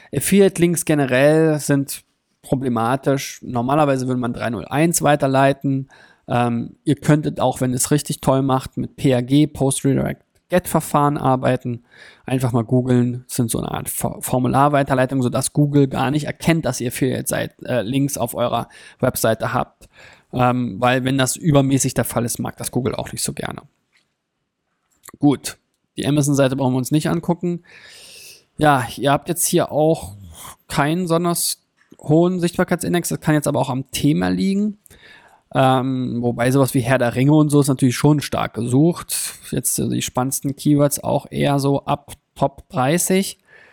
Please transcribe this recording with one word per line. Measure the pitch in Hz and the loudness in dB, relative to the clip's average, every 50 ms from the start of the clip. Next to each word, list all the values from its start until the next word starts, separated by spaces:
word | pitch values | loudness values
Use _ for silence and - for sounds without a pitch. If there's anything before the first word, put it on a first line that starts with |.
| - - - | -14 -8 -6
Affiliate-Links | 143 - - 190 202 196 185 185 170 170 175 170 - - | -4 -2 2 4 4 4 4 4 2 0 2 0 0 0
generell | - 156 147 139 127 123 127 139 151 156 156 160 160 151 143 | 0 2 2 2 2 2 4 4 6 6 4 4 2 2 0
sind | - - 143 139 139 - - - - _ _ _ _ _ _ _ - | 0 0 0 0 0 -2 -8 -14 -16 _ _ _ _ _ _ _ -8
problematisch. | - 139 127 139 127 120 113 113 117 135 135 - 147 135 135 - - - - - | -4 -4 -2 -2 -2 -2 0 0 0 0 0 0 0 -2 -2 -2 -8 -12 -14 -12
Normalerweise | - 127 120 120 131 143 156 151 139 135 131 127 | -8 -4 -4 -2 0 2 2 2 2 0 0 -2
würde | 127 127 123 | -2 -2 -2
man | 120 120 117 | -2 -4 -4
drei | 113 107 113 | -4 -4 -4
null | 120 95 - | -4 -6 -6
eins | - - 143 160 175 160 - 156 | -4 -2 0 0 2 0 2 2
weiterleiten. | 143 151 143 143 135 131 131 139 139 139 - - 139 135 135 135 - - - - - _ _ _ - | 2 2 2 2 2 2 4 4 2 2 0 -2 -2 -2 -2 -4 -8 -14 -20 -20 -20 _ _ _ -2
Ähm, | 127 120 120 120 117 117 117 - - _ - | 0 0 0 0 -2 -4 -6 -8 -12 _ -2
ihr | 156 139 | -2 -2
könntet | - - - 151 156 151 151 - - | 0 2 2 2 2 2 -2 -4 -2
auch, | 117 127 - - | -2 -2 0 0
wenn | 131 127 123 | -2 -2 -2
es | 127 - - | -2 0 0
richtig | 151 143 - - 147 - | 0 0 0 -4 -8 -4
toll | - 143 131 135 139 | -2 0 0 2 2
macht, | 135 131 131 - - - | 0 0 -2 -2 -6 -8
mit | 127 123 - _ | -8 -8 -8 _
P | - - 139 127 | -2 0 2 2
A | 123 | 2
G, | 123 123 139 147 151 | 2 2 2 4 2
Post | 147 - - 135 139 135 - - | 2 0 -2 -2 -2 0 0 0
Redirect | 139 131 131 139 - 135 - _ _ _ _ _ - | 0 0 0 0 -4 -6 -10 _ _ _ _ _ -2
Get | 175 180 - - | -2 0 0 0
Verfahren | - 160 - - - 147 147 143 147 - | -2 -2 -2 0 0 2 2 2 0 0
arbeiten. | - 135 131 127 131 123 127 - - 123 120 - _ _ _ - - - - _ _ | 0 0 0 2 2 0 0 0 -2 -6 -8 -8 _ _ _ -20 -20 -20 -20 _ _
Einfach | - 131 131 135 123 117 | -4 -2 -2 0 0 0
mal | 120 110 | 0 0
googeln, | 110 135 127 123 127 123 123 123 123 120 127 - | 2 0 0 2 4 4 4 2 2 -2 -6 -10
das | - - | -6 -4
sind | - 120 110 | -2 -2 -2
so | - - | -2 -4
eine | - - - | -4 -6 -6
Art | - 76 - | -6 -8 -8
Fo-, | - - - - - - | -6 -6 -6 -6 -6 -6
Formularweiterleitung, | - - 131 127 127 123 127 131 143 147 147 139 139 139 135 127 131 127 135 135 | -6 -4 -2 0 0 2 2 2 2 4 2 2 0 2 2 0 0 0 0 0
sodass | 123 120 - 135 - - - | 0 0 0 -2 -4 -2 0
Google | 151 147 143 143 143 139 135 | 0 2 4 4 4 2 2
gar | 139 - 127 127 147 | 0 -2 -2 0 -2
nicht | 151 143 | -2 -2
erkennt, | - - - - 165 165 165 120 | -6 -8 -4 -2 0 0 0 0
dass | 123 127 - | -4 -4 -4
ihr | 120 123 | -4 -6
Affiliate-Seit-, | - - 143 127 123 117 131 - 165 - - 160 - - - | -4 -2 -2 -2 -2 -2 -4 -4 -4 -4 -4 -6 -10 -12 -8
äh, | - 123 120 95 | -4 -4 -2 -2
Links | 107 131 135 139 139 - | -2 -2 -2 -2 -2 -2
auf | - 117 120 - | -4 -6 -6 -4
eurer | - 120 117 120 120 - - - - - - - - | -2 -2 -2 -2 -4 -4 -6 -12 -20 -20 -20 -8 -2
Webseite | 131 127 - - - 113 110 - 113 113 117 | -2 -2 0 0 0 0 0 0 -2 -4 -2
habt. | 123 - - _ _ - - _ - - - - _ _ _ - | -4 -4 -6 _ _ -20 -20 _ -20 -20 -20 -20 _ _ _ -2
Ähm, | 127 123 123 123 127 123 120 95 104 | 0 2 2 2 0 -2 -4 -2 0
weil | 123 123 127 131 127 | 0 2 2 2 0
wenn | 131 135 135 | 0 0 0
das | 131 127 - | 0 0 -2
übermäßig | - - 165 143 139 139 135 139 131 - 127 - | -2 2 4 4 4 4 4 2 2 0 0 -2
der | 135 117 | -2 -2
Fall | - - 120 117 | -2 -2 -4 -4
ist, | 120 - - | -4 -4 -6
mag | 120 117 - - | -6 -8 -8 -10
das | 113 - | -10 -6
Google | - 123 127 120 - | -4 -4 -2 -2 -4
auch | - 120 - | -4 -6 -8
nicht | - - - | -8 -8 -6
so | - - | -6 -6
gerne. | - - - - - - - _ _ _ _ _ _ _ _ _ _ _ _ _ _ _ _ _ _ _ _ _ _ _ _ _ _ - - - - | -8 -8 -10 -10 -12 -16 -20 _ _ _ _ _ _ _ _ _ _ _ _ _ _ _ _ _ _ _ _ _ _ _ _ _ _ -20 -20 -4 0
Gut, | 143 143 127 - - - - _ _ _ _ _ _ _ _ | 2 2 2 0 -4 -10 -14 _ _ _ _ _ _ _ _
die | - - | -6 -2
Amazon-Seite | 131 147 151 139 147 143 135 139 127 131 | 0 0 0 2 2 2 2 2 2 2
brauchen | 139 135 127 127 | 0 0 0 0
wir | 131 | -2
uns | 127 - 151 | -2 0 -2
nicht | 156 156 156 | 0 0 0
angucken. | 165 170 - - 170 - - 175 175 170 - - - - - - - - - - - - - - - - _ _ _ | -2 -2 -2 -2 -4 -2 -2 -4 -6 -6 -10 -16 -20 -20 -20 -20 -20 -20 -20 -20 -20 -20 -20 -20 -20 -20 _ _ _
Ja, | - - 151 143 127 117 - - | 0 2 4 4 4 0 -4 -6
ihr | - 117 139 | -4 0 0
habt | 139 147 - - | 0 0 0 -4
jetzt | 165 - - | -4 -4 -2
hier | - 180 165 - - - | 0 2 2 0 0 0
auch | 143 156 160 160 - - - - - - 82 - - - - - _ _ - | 0 2 2 0 0 -4 -10 -16 -16 -18 -20 -20 -20 -20 -20 -20 _ _ -6
keinen | - 156 143 151 160 180 185 | -2 -2 0 0 0 -2 0
besonders | 160 165 170 180 - 170 - - - - - _ _ _ _ _ _ _ - | 0 0 0 0 0 -2 -2 -4 -6 -6 -8 _ _ _ _ _ _ _ -8
hohen | - - 151 165 175 180 185 180 | -2 2 4 4 4 4 2 0
Sichtbarkeitsindex. | 170 175 - - 175 - 180 165 - 170 175 175 160 - | -2 -2 0 0 -2 0 -2 -2 -2 -2 -2 -2 -2 -4
Das | 156 - | -6 -4
kann | - 156 151 | 0 2 2
jetzt | 151 - 156 | 2 2 0
aber | 104 117 | 0 0
auch | 139 - | -2 -2
am | 127 131 135 _ | -4 -6 -6 _
Thema | - - - 143 156 175 185 180 | -4 0 0 2 2 2 0 0
liegen. | 185 180 190 190 196 196 208 214 202 - _ - - - - - - - - _ _ _ _ - - | 0 0 0 0 0 0 -2 -2 -4 -8 _ -20 -20 -20 -20 -20 -20 -20 -20 _ _ _ _ -4 0
Ähm, | 139 131 131 131 127 127 135 131 127 127 123 117 120 120 | 2 4 4 4 2 0 -2 -2 -2 -4 -4 -4 -2 -2
wobei | 120 120 120 120 131 | -2 -2 0 0 2
sowas | 127 139 135 127 - | 4 4 2 2 2
wie | 131 | 0
Herr | 113 127 131 123 | 0 2 2 2
der | 120 117 117 | 2 0 0
Ringe | 123 131 143 151 | 2 4 4 6
und | 156 151 147 | 6 4 4
so | 143 147 | 4 2
ist | 135 139 | 4 2
natürlich | 131 - 139 123 120 | 2 2 2 0 2
schon | - - 143 151 143 | 2 2 2 2 2
stark | - - - - 107 - - | 0 -4 -4 -4 -4 -4 -4
gesucht. | 110 113 123 123 135 156 175 170 - - - - - - - - - - - - | -6 -4 0 2 2 4 2 0 -2 -6 -8 -8 -6 -6 -8 -10 -14 -12 -8 -6
Jetzt, | 135 - - - - | -4 -4 -4 -4 -2
äh, | - 120 | -2 -2
die | 123 123 - | -2 -4 -4
spannendsten | - - 131 123 135 - - - 143 135 | -4 -2 -2 -2 -2 -4 -4 -6 -6 -6
Keywords | - - 147 147 143 147 143 - - - | -2 2 2 4 4 4 2 0 -2 -2
auch | - - 139 - - | -2 -2 -2 -4 -4
eher | - 147 147 143 143 143 | -4 -2 0 2 2 2
so | 135 139 139 139 - | 2 0 0 0 -2
ab | - 143 - - - - - _ _ _ | -2 -4 -4 -6 -10 -20 -20 _ _ _
Top | - 143 139 - - - _ | -2 -2 -2 -2 -6 -18 _
dreißig. | - 143 127 135 165 175 - - 190 190 196 - - _ _ _ - - - - | -4 -2 0 0 0 0 0 0 0 0 0 -2 -6 _ _ _ -20 -20 -20 -20